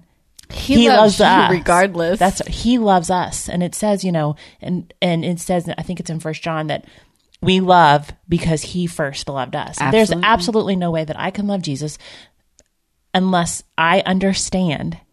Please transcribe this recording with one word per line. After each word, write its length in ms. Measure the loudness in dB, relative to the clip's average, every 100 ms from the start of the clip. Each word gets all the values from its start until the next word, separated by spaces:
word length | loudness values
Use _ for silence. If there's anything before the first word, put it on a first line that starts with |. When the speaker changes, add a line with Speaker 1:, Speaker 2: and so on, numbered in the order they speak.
| _ _ _ _ -16
Speaker 1:
He 240 | -8 2 4
Speaker 2:
he 60 | 6
Speaker 1:
loves 300 | 6 6 6
Speaker 2:
loves 20 |
Speaker 1:
you 220 | 4 4
Speaker 2:
us. 60 | 4
Speaker 1:
regardless. 680 | 2 2 2 2 0 -2 2
Speaker 2:
That's, 280 | 0 0 -6
he 320 | -4 0 2
loves 320 | 4 2 2
us. 380 | -2 -4 -8 -6
And 140 | -4
it 120 | -4
says, 300 | -2 -2 -2
you 80 | -2
know, 240 | -2 -2 -4 -12 _
and, 320 | -6 -6 -8 _
and 220 | -2 0
it 160 | -2 -4
says, 280 | -4 -4 -4 -8
I 60 |
think 160 | -8 -10
it's 120 | -8
in 100 | -8
First 220 | -8 -8
John, 260 | -6 -6 -4
that 160 | -6 -10 _ _ _ _ _
we 180 | 0 2
love 520 | 4 6 6 4 0 -16 -4
because 340 | -2 0 -2
he 240 | -4 -6 -6
first 420 | -4 -6 -8 -8
loved 280 | -8 -6 -6
us. 200 | -8 -4
There's 320 | 0 2 2
Speaker 1:
Absolutely. 120 | 2 2
Speaker 2:
absolutely 480 | 2 0 -2 0 -2
no 140 | -2
way 120 | -2
that 140 | -4 -6
I 120 | -6
can 140 | -4 -4
love 140 | -4
Jesus 360 | -6 -6 -8 -12 -20 -20 -20 _ _ _ _ _ _ _ _
unless 500 | -2 2 0 0 -6 -8 0
I 240 | 2 2 2
understand 920 | 0 0 -2 -2 -2 0 -2 -6 -10 _